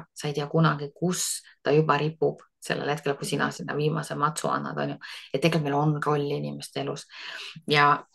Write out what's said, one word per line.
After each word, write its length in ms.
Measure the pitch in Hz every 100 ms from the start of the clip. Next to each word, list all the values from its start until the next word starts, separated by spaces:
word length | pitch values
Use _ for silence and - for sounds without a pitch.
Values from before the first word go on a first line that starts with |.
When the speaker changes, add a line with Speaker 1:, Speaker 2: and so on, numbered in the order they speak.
| -
Speaker 1:
sa 160 | - 147
ei 60 |
tea 120 | 147 147
kunagi, 400 | 160 151 147 143
kus 480 | - 175 165 - - - _
ta 80 | 131
juba 240 | 151 156 143
ripub 440 | 156 - 143 - - _
sellel 300 | - - 135
hetkel, 240 | 151 143 -
kui 80 | -
sina 200 | 143 135
Speaker 2:
Mhm. 60 |
Speaker 1:
sinna 200 | - - 143
viimase 380 | 151 156 156
matsu 340 | 147 151 156 147
annad, 280 | 135 139 143
on 120 | 143
ju. 60 | - - - -
Et 80 | 135
tegelikult 220 | 165 165
meil 100 | 143
on 200 | 143 151 147
roll 220 | 147 147 143
inimeste 500 | 147 147 143 - 139
elus. 260 | 139 - - - - - - 160 -
Ja, 360 | 147 143 139 -